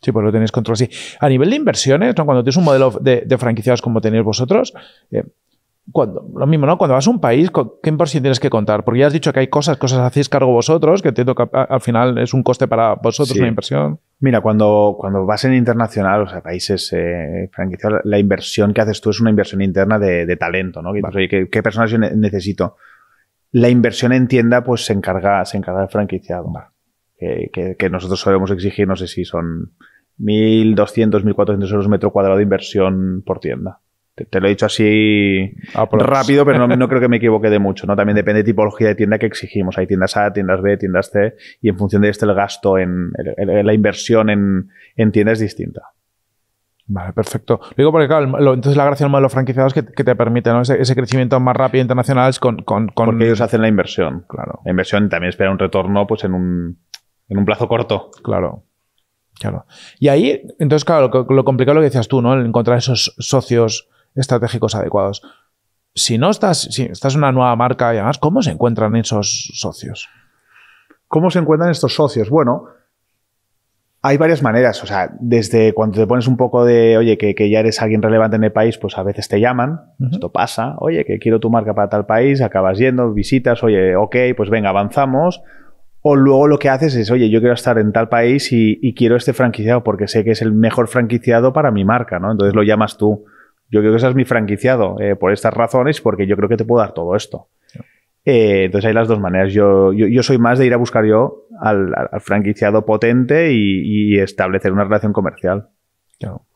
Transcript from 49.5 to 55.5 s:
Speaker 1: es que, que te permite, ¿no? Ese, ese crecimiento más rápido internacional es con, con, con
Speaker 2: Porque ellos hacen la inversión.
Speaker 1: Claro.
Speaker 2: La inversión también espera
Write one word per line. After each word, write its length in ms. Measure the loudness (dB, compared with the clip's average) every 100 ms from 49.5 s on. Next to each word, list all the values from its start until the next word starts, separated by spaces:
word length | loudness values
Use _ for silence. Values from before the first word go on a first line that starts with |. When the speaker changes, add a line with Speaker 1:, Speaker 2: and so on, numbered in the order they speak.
| 0 0
Speaker 1:
es 60 |
que, 100 | 0
que 200 | -6 -4 0
te 100 | 0
permite, 340 | 0 0 2
¿no? 100 | 0
Ese, 180 | 2 0
ese 160 | 0 0
crecimiento 420 | 0 0 0 0
más 160 | 2 0
rápido 240 | 0 0
internacional 480 | 0 -2 0 2 2
es 100 | 2
con, 220 | -2 -2
con, 260 | -2 -2 -2
con 200 | 0 0
Speaker 2:
Porque 180 | 2 2
ellos 160 | 2
hacen 200 | 0 2
la 60 | 2
inversión. 560 | 2 0 -2 -4 -4 -12
Speaker 1:
Claro. 320 | -14 -12 -10
Speaker 2:
La 80 | -4
inversión 380 | -4 -2 0 0
también 180 | -2 -4
espera 240 | -2 -2